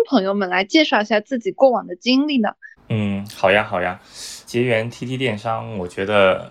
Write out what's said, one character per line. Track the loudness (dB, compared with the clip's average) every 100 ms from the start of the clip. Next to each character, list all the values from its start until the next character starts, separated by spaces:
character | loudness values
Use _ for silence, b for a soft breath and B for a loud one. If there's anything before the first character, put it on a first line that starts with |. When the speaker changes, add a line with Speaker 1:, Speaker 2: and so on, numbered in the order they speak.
| 4
Speaker 1:
朋 | 2
友 | 2
们 | -2 0
来 | -2
介 | 2 2
绍 | 4 2
一 | 2
下 | -2
自 | -2 -6
己 | -4
过 | 2 4
往 | 4 -4
的 | -8
经 | 0 0 2
历 | 0
呢？ | 0 -4 B B -6
Speaker 2:
嗯， | -2 -2 -4 -8
好 | -2 2
呀， | 2
好 | 2 -4
呀。 | -4 -6 B B B B
结 | B -4
缘 | 0 0 -2
T | -8 -8
T | -4
电 | -4 -4
商， | -6 -6 -6 -8
我 | -8
觉 | -6
得 | 0 4 4 2 -4